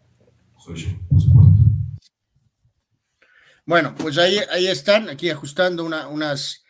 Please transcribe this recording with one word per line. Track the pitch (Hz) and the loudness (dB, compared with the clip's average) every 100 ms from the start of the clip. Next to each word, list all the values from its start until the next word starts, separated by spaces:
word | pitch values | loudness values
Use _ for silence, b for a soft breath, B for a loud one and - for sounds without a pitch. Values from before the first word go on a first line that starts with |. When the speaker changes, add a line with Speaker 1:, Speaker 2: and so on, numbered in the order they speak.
| _ _ _ _ _ _ | _ _ _ _ _ _
Speaker 1:
soy | - 85 | -18 -12
yo, | - - - | -10 -8 0
por | - | 2
supuesto. | - - - - - - - - _ _ _ _ _ _ _ _ _ _ _ _ b b b b - | 6 6 8 6 4 2 -6 -12 _ _ _ _ _ _ _ _ _ _ _ _ b b b b -2
Speaker 2:
Bueno, | 170 143 - | 0 0 -6
pues | 156 143 | -6 0
ahí, | 180 202 - | 0 0 -2
ahí | 175 185 | -4 -2
están, | 175 202 208 202 | -2 0 0 0
aquí | 139 170 | -8 -6
ajustando | 147 139 - 185 175 165 | -6 -8 -4 -4 -4 -8
una, | 156 139 | -8 -10
unas, | 151 151 143 - - _ | -8 -6 -6 -8 -12 _